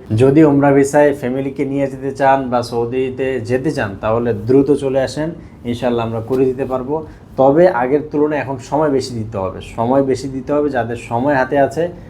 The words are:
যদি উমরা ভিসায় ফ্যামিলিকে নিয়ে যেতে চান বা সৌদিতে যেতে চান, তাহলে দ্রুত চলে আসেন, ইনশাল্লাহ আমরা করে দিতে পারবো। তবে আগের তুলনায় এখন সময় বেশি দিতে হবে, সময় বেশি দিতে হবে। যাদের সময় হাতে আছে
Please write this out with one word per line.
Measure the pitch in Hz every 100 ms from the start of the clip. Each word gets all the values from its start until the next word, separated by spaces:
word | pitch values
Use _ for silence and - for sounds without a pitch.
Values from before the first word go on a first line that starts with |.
| - 110
যদি | 135 147
উমরা | 156 139 139
ভিসায় | 139 135 147 147
ফ্যামিলিকে | - 123 131 139 131 135
নিয়ে | 139 139
যেতে | 131 135
চান | 135 139 135 131
বা | 123
সৌদিতে | 117 117 117 131 131 123 131 131
যেতে | 107 131 156
চান, | 139 107 95
তাহলে | 110 113 120
দ্রুত | 104 110 135 139
চলে | 143 135 135
আসেন, | 127 147 160 170 - - 120
ইনশাল্লাহ | 120 123 117 113
আমরা | 113
করে | 110 131 131
দিতে | 127 127
পারবো। | 131 127 156 156 - - -
তবে | 135 147 180
আগের | 120 127 147 -
তুলনায় | 147 151 147
এখন | 127 131
সময় | - 147 156
বেশি | 135 -
দিতে | 117 107 104
হবে, | 92 92 - -
সময় | 117 139
বেশি | 135 127 143
দিতে | 131 123
হবে। | 147 147
যাদের | 131 113 117
সময় | - 120 139 135
হাতে | 127 143
আছে | 131 151 175 - -